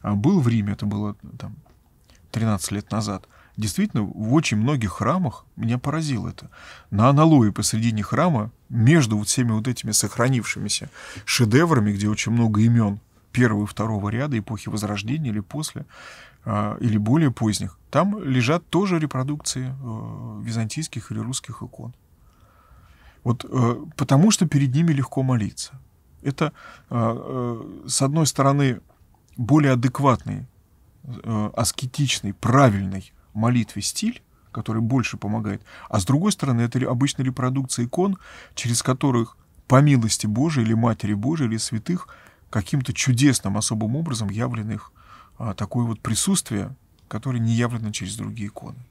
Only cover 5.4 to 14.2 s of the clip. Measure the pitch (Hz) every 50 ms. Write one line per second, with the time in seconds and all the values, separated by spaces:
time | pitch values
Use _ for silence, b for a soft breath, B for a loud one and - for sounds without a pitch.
5.4 | _ _ _ - 113 113 120 123 - 147 143 160 160 147 131 104 90 87 90 -
6.4 | - - B B B B B B B B 98 98 113 131 143 143 156 160 156 135
7.4 | 113 104 92 - 110 - - 110 113 117 110 107 98 - 120 123 165 180 156 113
8.4 | 107 110 - _ _ _ 123 117 113 127 165 165 135 107 110 104 104 - - -
9.4 | 123 117 110 107 107 127 120 - - 113 107 - - 101 - - 117 131 135 120
10.4 | 101 - - - - 101 - - - - B B B B B B B - - -
11.4 | 123 104 110 139 175 170 156 123 104 104 104 98 104 104 107 - - 113 113 120
12.4 | 117 113 107 104 110 117 117 117 110 101 101 107 _ _ _ _ _ _ - 123
13.4 | 127 117 107 104 104 101 - - 104 110 110 101 98 104 110 117